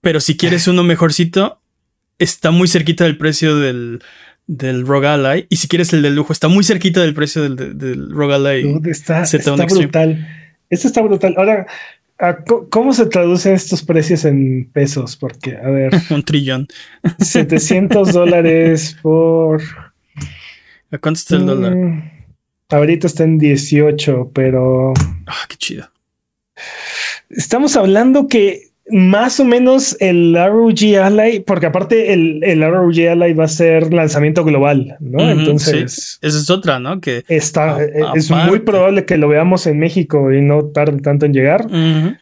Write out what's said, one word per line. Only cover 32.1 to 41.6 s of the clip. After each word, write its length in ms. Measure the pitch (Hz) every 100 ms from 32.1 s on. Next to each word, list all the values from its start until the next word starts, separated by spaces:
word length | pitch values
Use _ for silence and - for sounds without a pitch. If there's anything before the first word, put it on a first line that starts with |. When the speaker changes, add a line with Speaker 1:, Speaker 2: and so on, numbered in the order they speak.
Speaker 2:
el, 320 | 185 160 156
el 200 | 180 160
R 120 | 156 185
O 100 | 175
G 200 | 165 170
Ally 220 | 170 175
va 100 | 160 160
a 20 |
ser 460 | 160 165 160 160
lanzamiento 500 | 170 156 156 151 160
global, 540 | 156 139 143 139 117 -
¿no? 200 | 139 131
Speaker 1:
Ujú, 200 | 160 151
Speaker 2:
Entonces 760 | 156 147 156 151 123 - - -
Speaker 1:
sí. 60 | 151
Esa 120 | 151
es 100 | 147
otra, 300 | 185 185 131
¿no? 200 | 127 190
Que 240 | 151 120 -
Speaker 2:
está, 480 | 165 151 165 156 143
Speaker 1:
a-, 80 |
Speaker 2:
eh, 80 | 147 151 151 156
es 160 | 156
Speaker 1:
aparte. 180 | 165 175
Speaker 2:
muy 100 | 208
probable 460 | 220 196 185 196 190
que 120 | 160
lo 100 | 147
veamos 400 | 147 170 185 175
en 100 | 147
México 560 | 165 175 156 151 135
y 80 | 139
no 240 | 143 147 147
tarde 360 | 147 147 143
tanto 260 | 143 143 147
en 60 |
llegar. 340 | 139 135 190